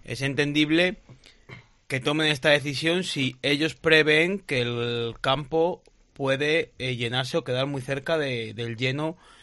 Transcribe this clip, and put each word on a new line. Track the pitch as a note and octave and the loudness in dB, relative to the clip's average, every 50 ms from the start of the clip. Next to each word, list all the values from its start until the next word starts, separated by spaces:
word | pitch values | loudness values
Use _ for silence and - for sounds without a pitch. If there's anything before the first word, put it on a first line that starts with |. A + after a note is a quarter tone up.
| - | -12
Es | - A#2+ A#2+ C3+ | -10 -6 -4 -4
entendible | C#3 C#3 B2+ D3 C#3+ D3 D3+ D3+ D3 D#3 E3 F3+ F#3 F3+ - - - B2+ - - - - _ _ - - - - _ _ _ _ | -2 0 0 0 2 2 2 2 4 4 2 2 2 0 -4 -12 -20 -20 -20 -20 -20 -20 _ _ -20 -20 -20 -20 _ _ _ _
que | - - C3 | -6 -6 -4
tomen | C3 D3+ D3 D#3 D#3 D3+ | -2 -2 0 0 0 0
esta | D3+ C3 - D#3 | 0 2 4 4
decisión | D3 C#3+ C3+ D3 C#3 C3 D3+ D#3+ E3+ F3+ F#3 | 4 4 2 0 -4 -2 0 0 0 0 -2
si | F3+ - D3 C3+ B2+ B2+ - - | -2 -2 -2 -2 -2 -2 -2 0
ellos | C3+ D3 C#3+ D#3 D#3+ - | 0 2 2 2 0 -2
prevén | - - E3 D#3+ D#3 D#3 D3 D3+ D#3 E3 F3 G3 G3 | -2 2 4 6 6 6 6 4 4 4 2 0 -4
que | - - D3 B2+ A#2+ | -4 -2 -2 -2 0
el | A#2+ A#2+ A#2+ A#2+ A#2+ A#2+ A#2+ A#2 A#2 A2+ - | 0 -2 -2 -2 -2 -2 -4 -4 -6 -6 -4
campo | - C3+ C3+ C#3 D3+ B2+ D#3+ D#3+ D#3+ F3 F3+ - _ _ _ _ _ _ _ | 0 0 0 0 -2 -2 0 0 2 0 0 -4 _ _ _ _ _ _ _
puede, | - C#3 C3+ C3+ C3+ C#3+ D3 D#3 E3 - - _ - | -4 -2 0 0 0 2 2 0 0 0 -4 _ -8
eh, | B2+ C3 B2+ | -6 -6 -4
llenarse | A2+ A#2+ A#2 A#2 B2+ C3+ B2+ - | -4 -4 -2 -2 -2 -2 -2 -2
o | E3 C#3+ | -4 -2
quedar | C3 B2 B2+ C3+ | -2 -2 -2 -2
muy | C#3+ C#3+ C3+ B2 | -2 -4 -6 -6
cerca | C3 C#3 C#3 C3+ - E3 | -6 -6 -4 -2 -2 -2
de, | D#3+ D3 C3+ B2+ A#2 A2+ A2 G#2+ | 0 0 -2 -2 -4 -6 -6 -8
del | G#2 A#2+ A#2 A2+ G#2+ | -6 -6 -6 -4 -2
lleno, | B2 C3 C3 C#3+ D3+ D#3+ E3 - - - - - | -2 -2 0 -2 -2 -4 -6 -8 -14 -20 -20 -20